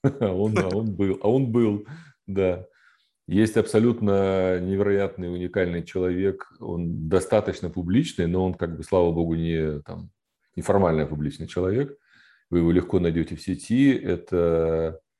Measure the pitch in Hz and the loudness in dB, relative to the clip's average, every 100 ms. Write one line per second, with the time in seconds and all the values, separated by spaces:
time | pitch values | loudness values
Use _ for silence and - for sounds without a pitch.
0 | 139 139 107 92 107 107 92 98 113 92 | -2 0 -2 0 0 0 0 -2 -4 -2
1 | 98 - 104 131 131 120 110 104 104 160 | 0 0 2 2 2 2 2 0 -6 -18
2 | - _ - 95 92 87 87 _ _ _ | -20 _ -6 0 0 -2 -8 _ _ _
3 | _ _ - 92 107 113 107 110 117 117 | _ _ -2 2 4 2 2 4 4 2
4 | 104 98 98 95 92 90 92 98 101 98 | 2 2 2 2 0 0 -2 0 2 0
5 | 98 - 87 87 90 98 90 87 85 92 | 0 -4 -8 -6 -4 -2 -2 -2 -6 -4
6 | 90 90 98 92 - - - 85 85 - | -2 0 -2 -2 -10 -16 -10 -6 -6 -6
7 | 80 92 - 107 98 - 87 92 87 110 | 0 0 2 0 0 -6 -8 -6 0 0
8 | 165 - 85 90 92 87 87 78 - 95 | 0 -2 -2 0 -2 -2 -6 -8 -2 2
9 | 87 82 85 82 82 82 78 73 73 87 | 2 2 0 0 -2 -2 -2 -6 -10 -14
10 | 87 _ _ _ _ - - 98 90 80 | -14 _ _ _ _ -10 2 4 4 2
11 | 71 76 76 - 82 - 92 113 143 - | 0 -2 -6 -6 -8 -4 -2 -2 -4 -8
12 | _ _ _ _ - 87 85 87 87 95 | _ _ _ _ -2 2 4 4 2 0
13 | 87 82 80 80 - 87 - 123 139 127 | 2 0 -2 -6 -6 -6 -2 4 4 4
14 | 92 87 - 90 85 82 82 80 80 80 | 0 -4 -2 2 2 2 2 0 -2 -6
15 | _ _ | _ _